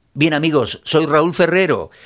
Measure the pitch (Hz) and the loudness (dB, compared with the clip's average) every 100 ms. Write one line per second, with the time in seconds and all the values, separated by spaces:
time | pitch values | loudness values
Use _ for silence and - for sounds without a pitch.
0 | _ 139 156 147 160 147 107 - - 156 | _ -2 0 2 0 0 -2 -6 -2 0
1 | 156 147 165 170 170 180 185 110 78 - | 2 0 0 0 0 2 0 -2 -6 -16